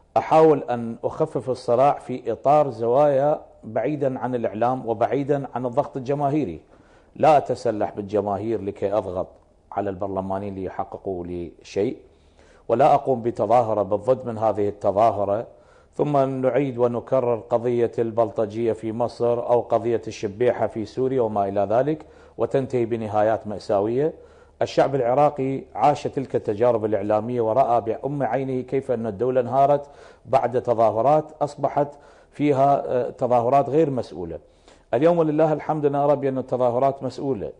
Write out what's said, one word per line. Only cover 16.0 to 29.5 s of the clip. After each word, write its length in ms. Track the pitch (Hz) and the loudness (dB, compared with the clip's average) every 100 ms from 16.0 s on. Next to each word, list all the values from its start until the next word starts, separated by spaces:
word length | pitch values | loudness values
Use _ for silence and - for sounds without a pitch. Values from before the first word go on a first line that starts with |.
| 147 143 135 131 127 | 0 2 0 0 0
نعيد 320 | 123 143 117 | 0 0 0
ونكرر 640 | 123 120 - 131 120 113 101 | 0 0 -2 0 0 -2 0
قضية 420 | 120 117 120 110 117 | -2 0 0 0 0
البلطجية 720 | 117 110 113 101 107 107 117 | -4 0 -2 0 -4 -2 -2
في 200 | 104 110 | -2 -4
مصر 540 | 110 123 - 120 120 - | -4 -4 -2 -2 0 2
أو 140 | 120 | 0
قضية 400 | 110 117 110 113 110 | 2 -2 0 -2 -4
الشبيحة 600 | 104 107 98 120 117 107 | -8 -6 0 0 0 -2
في 180 | 113 | -4
سوريا 360 | 104 - 131 131 | -8 -4 -2 0
وما 280 | 113 107 98 | 0 0 -2
إلى 120 | 98 98 | 0 0
ذلك، 360 | 110 135 156 - - - - | 0 0 -2 -8 -20 -16 -6
وتنتهي 460 | 117 139 131 123 | -2 -2 -2 -2
بنهايات 600 | 117 117 110 107 107 107 101 | -2 -4 -2 0 2 0 -4
مأساوية. 680 | 101 - 101 104 120 151 - - - - - | -10 -2 0 0 0 -2 -4 -18 -20 -16 -6
الشعب 320 | 120 - 156 | -4 0 2
العراقي 680 | 135 120 131 147 147 135 135 - | 2 0 4 2 2 -4 -4 -8
عاش 280 | - 139 143 | 0 2 2
تلك 340 | 131 143 127 120 | -2 -6 -4 -4
التجارب 480 | 110 104 120 117 | -2 2 2 2
الإعلامية 560 | 107 104 104 107 113 123 | 0 -2 0 0 0 -2
ورأى 400 | 110 110 127 120 | 0 2 2 2
بأم 420 | 104 107 135 147 | 0 -4 -4 -4
عينه 380 | 127 123 135 127 | -2 -2 -4 -6
كيف 300 | 127 135 131 | -4 -4 -2
أن 160 | 120 113 | -4 -4
الدولة 340 | 95 123 131 | -2 0 0
انهارت 460 | 117 | 0